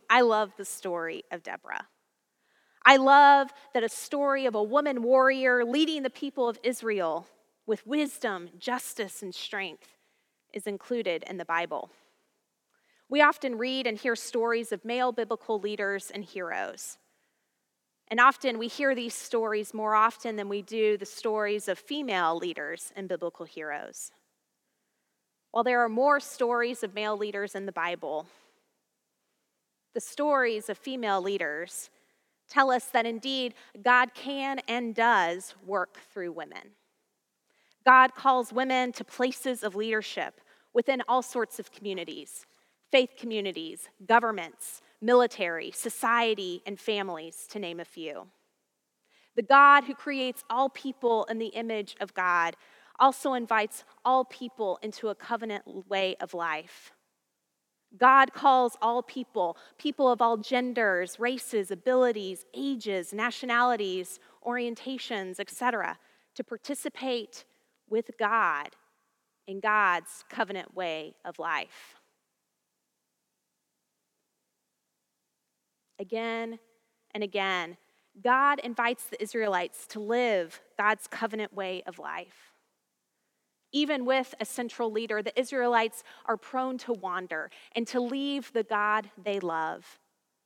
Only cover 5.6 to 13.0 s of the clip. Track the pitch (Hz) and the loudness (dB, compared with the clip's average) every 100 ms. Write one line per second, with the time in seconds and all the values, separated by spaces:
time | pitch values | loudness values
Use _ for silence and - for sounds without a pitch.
5.6 | 240 285 320 302 262 - 277 277 240 - | 2 2 2 0 -6 -6 -6 -2 -2 -2
6.6 | 240 240 226 202 165 160 - _ _ _ | -4 -2 -2 -2 -2 -2 -8 _ _ _
7.6 | - 208 214 294 294 - 233 185 170 180 | -6 -6 -2 -2 -2 -4 -6 -6 -10 -12
8.6 | 247 247 - - 196 - 196 - - 202 | -6 -6 -6 -8 -8 -10 -12 -10 -8 -8
9.6 | 185 151 - _ _ _ _ _ _ 208 | -8 -10 -20 _ _ _ _ _ _ -10
10.6 | 208 196 - 240 190 165 - 185 165 165 | -8 -8 -4 -2 -2 -4 -6 -10 -2 -2
11.6 | 170 151 - _ _ _ _ _ _ _ | -2 -6 -8 _ _ _ _ _ _ _
12.6 | _ _ _ _ | _ _ _ _